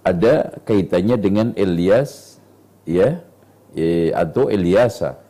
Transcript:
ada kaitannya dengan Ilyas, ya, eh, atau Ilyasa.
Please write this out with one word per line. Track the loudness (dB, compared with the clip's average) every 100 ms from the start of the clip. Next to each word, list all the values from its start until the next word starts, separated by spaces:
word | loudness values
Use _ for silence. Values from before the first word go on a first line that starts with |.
ada | -4 0 2 2 -2 -8
kaitannya | -2 -2 0 0 0 0
dengan | 0 0 -2 -2
Ilyas, | -2 0 2 2 0 -8 -20 -20 _ _ _ _ -4
ya, | 0 0 0 -10 _ _ _ _ -4
eh, | -2 0 0 0
atau | -2 0 0
Ilyasa. | 0 2 2 2 0 -8 -8 _